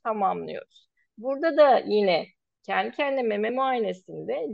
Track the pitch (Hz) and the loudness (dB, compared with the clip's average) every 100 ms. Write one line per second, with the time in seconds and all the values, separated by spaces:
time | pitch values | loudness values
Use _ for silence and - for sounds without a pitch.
0 | 240 220 190 180 160 156 - _ _ _ | -6 -2 -2 -2 -6 -10 -14 _ _ _
1 | _ - 226 269 330 311 294 233 - 208 | _ -12 -6 -2 0 6 6 6 4 2
2 | 202 170 - _ _ _ - 190 208 247 | 4 2 -2 _ _ _ -6 -2 -2 -2
3 | 285 269 233 208 214 247 262 254 208 185 | -4 -2 -2 -2 -2 -2 -2 -2 -4 -6
4 | - 160 156 254 160 | -12 -12 -8 -6 -6